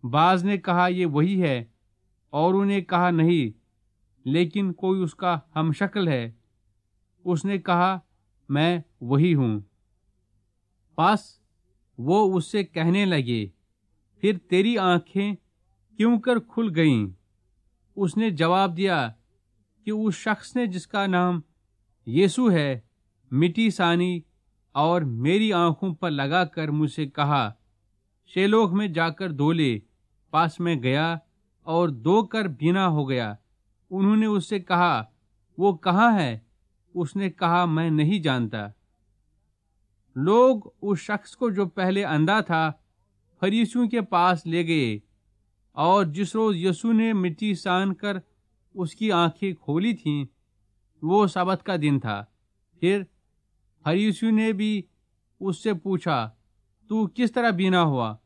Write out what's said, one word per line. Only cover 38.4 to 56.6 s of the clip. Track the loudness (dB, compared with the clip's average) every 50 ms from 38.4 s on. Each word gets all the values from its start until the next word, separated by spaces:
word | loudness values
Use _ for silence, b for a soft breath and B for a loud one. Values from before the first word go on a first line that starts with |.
| -2 -4 -4 -8 -8 -10 -12 _ _ _ _ _ _ _ _ _ _ _ _ _ _ _ _ _ _ _ _ _ _ _ _ _ _ _ _
لوگ | -4 0 2 4 6 6 6 4 2 -2 -12 _ _ -4
اس | -2 -2 -2
شخص | -2 -4 -6 -6 -6 -10 -8
کو، | _ -4 -2
جو | 0 0 -2
پہلے | -4 -2 -2 -2 0 0 0 -2
اندھا | 0 0 2 2 4 2 2
تھا، | 2 0 0 0 0 0 -4 _ _ _ _ _ _ _ _ _ _ _ _ _
فریسیوں | -2 0 2 2 0 0 0 -2 -2 0
کے | 0 -4
پاس | -4 0 0 2 4 4 2 0 -2
لے | -4 -2 -2 0
گئے، | 0 0 0 0 0 -2 -6 -10 _ _ _ _ _ _ _ _ _ _ _ _ _ _
اور | -2 2 2 4 4 2
جس | 0 -2 -4 -6 -4 -2
روز | -2 0 0 0
یسوع | 0 -2 -2 -2 -2 -2 0 2
نے | 2 2 2 0
مٹی | 0 -2 -2 -4 -4 -4 -4 -4
سان | -4 -2 -2 0 0 0 -2 -4
کر | -4 -6 -6 -6 -8 -10 _ _ _ _ _ _ _ _ _ _
اس | -8 -8 -8 -6
کی | -4 -2 0 2
آنکھیں | 2 2 0 0 -2 -6 -6 -6
کھولی | -8 _ -4 -4 -2 0 -2 -2
تھیں، | -2 -4 -4 -4 -4 -6 -8 _ _ _ _ _ _ _ _ _ _ _ _ _ _ -4
وہ | 0 2 2 2
سبت | 2 0 -2 -2 -2 -2 -4 _
کا | -4 -4
دن | -2 0 0 0 0
تھا۔ | -2 -4 -6 -6 -8 _ _ _ _ _ _ _ _ _ _ _
پھر | 0 0 0 0 -4 -8 _ _ _ _ _ _ _ _ _ _ _ _ _ _ _
فریسیوں | -2 0 0 0 0 -2 0 0 0 0
نے | 2 2 0 -2
بھی | -2 -2 -4 -4 -4 -6 _ _ _ _ _ _ _ _ _ _ _
اس | -6 -6 -6 -4 -4
سے | -4 -4
پوچھا، | -4 -4 -4 -4 -2 -2 -2 -2 -2 -2 -6 -10 _ _ _ _ _